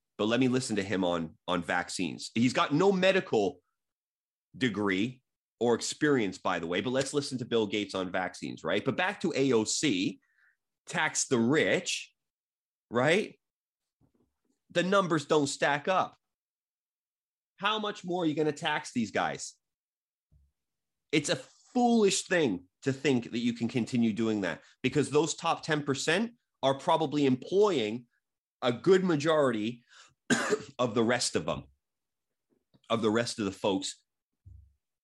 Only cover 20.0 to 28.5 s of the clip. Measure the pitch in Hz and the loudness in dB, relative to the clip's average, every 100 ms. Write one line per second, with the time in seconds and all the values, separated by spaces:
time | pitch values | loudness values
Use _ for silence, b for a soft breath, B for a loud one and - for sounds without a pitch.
20 | _ _ _ _ _ _ _ _ _ _ | _ _ _ _ _ _ _ _ _ _
21 | _ 156 151 165 - _ _ 247 240 233 | _ -2 0 -6 -8 _ _ 0 4 4
22 | 196 196 - 175 135 90 - _ 135 131 | 4 2 0 0 2 -2 -8 _ -4 -2
23 | 156 123 - 120 120 117 117 127 107 123 | 0 0 -2 -2 -2 -2 -4 -2 -2 0
24 | 113 104 110 104 90 76 b b 127 143 | 0 0 -2 0 -2 -6 b b -2 0
25 | 120 147 160 - 165 151 - 151 143 131 | 0 0 0 -2 -4 -4 -2 -2 -2 -2
26 | - 180 233 - _ _ 135 135 - 160 | 0 0 -2 -8 _ _ 0 0 0 0
27 | 151 147 135 127 - 190 208 147 104 120 | 0 2 2 2 0 2 4 2 -2 -4
28 | - _ _ _ _ | -12 _ _ _ _